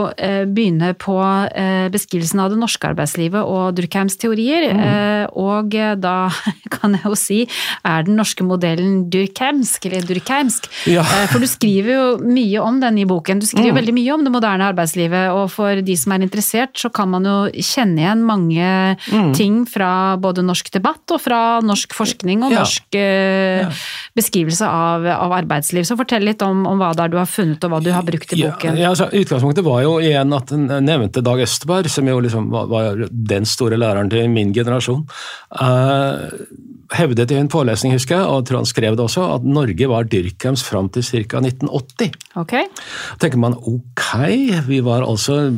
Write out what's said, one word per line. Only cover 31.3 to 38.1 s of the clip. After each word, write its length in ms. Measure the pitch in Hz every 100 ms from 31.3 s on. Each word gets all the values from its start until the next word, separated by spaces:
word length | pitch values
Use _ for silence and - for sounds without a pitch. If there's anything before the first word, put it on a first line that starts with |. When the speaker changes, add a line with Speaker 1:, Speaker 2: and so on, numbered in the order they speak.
| 127
Speaker 2:
Østberg, 480 | 120 - 143 185 165
som 180 | 147 131
jo 140 | 127
liksom 300 | 120 113 110
var, 160 | 113 101
var 300 | 113 110 104 107
den 340 | 117 107 98 107
store 300 | - 117 113
læreren 320 | 117 101 101
til 180 | 113 117
min 240 | 117 101
generasjon, 540 | 107 120 127 120 131 156 - - - - -
eh, 720 | 127 127 135 139 139 - - - - - - - -
hevdet 380 | - 160 120 120
i 80 | 139
en 100 | 143
forelesning, 440 | 165 135 110 131
husker 240 | 127 -